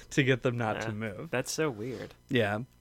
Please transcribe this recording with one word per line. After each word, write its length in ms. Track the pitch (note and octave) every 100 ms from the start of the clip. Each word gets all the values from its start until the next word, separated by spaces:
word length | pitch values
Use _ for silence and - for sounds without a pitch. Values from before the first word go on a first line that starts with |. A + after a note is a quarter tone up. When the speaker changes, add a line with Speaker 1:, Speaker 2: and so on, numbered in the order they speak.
| -
Speaker 1:
to 120 | -
get 200 | C3 B2+
them 140 | C3+ A#2+
not 220 | A2 -
to 60 | A2
Speaker 2:
Ah, 20 |
Speaker 1:
move. 380 | G#2+ A2 F#2 D#3+
Speaker 2:
that's 200 | B2+ C3+
so 180 | - D#3
weird. 440 | G#2+ A#2 A2 G#2 - _
Speaker 1:
Yeah. 300 | C3 G#2 G#2+ C3 _